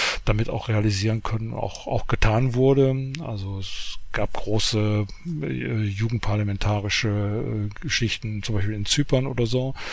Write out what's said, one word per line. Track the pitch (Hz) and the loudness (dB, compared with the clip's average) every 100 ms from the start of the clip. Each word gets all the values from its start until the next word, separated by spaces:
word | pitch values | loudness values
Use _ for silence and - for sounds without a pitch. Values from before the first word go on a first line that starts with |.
| - - - | 0 -2 2
damit | 107 107 | 2 2
auch | 110 - | -2 0
realisieren | 107 107 98 107 110 | 2 2 2 0 0
können, | 104 107 110 | 0 -2 -4
auch, | 113 - - - | -4 -4 -6 -2
auch | 120 - | -2 0
getan | - - 110 131 120 | 4 4 4 2 4
wurde. | 135 139 135 131 135 131 | 6 6 4 2 -4 -6
Also | - 107 95 98 | -6 -6 -4 -4
es | 95 - - - - | -4 -4 -4 -4 -2
gab | 110 104 | 0 0
große, | - - 107 - 107 104 107 101 - 170 156 | 0 2 2 2 2 2 2 0 -6 -6 -6
äh, | 143 127 113 113 | -4 -4 -2 0
jugendparlamentarische, | 107 98 113 117 - 104 101 101 107 104 101 - 110 104 101 107 117 110 101 | 0 0 0 0 0 0 0 0 0 0 0 -2 0 0 0 -2 -2 -2 -4
äh, | - | -6
Geschichten, | - - 113 - 113 107 | -4 0 0 -2 -6 -6
zum | 104 107 | -2 0
Beispiel | 98 107 | 0 0
in | 101 | 0
Zypern | - 143 131 135 | 0 2 2 0
oder | 120 117 | -2 0
so, | 123 131 - - | 0 0 -4 -6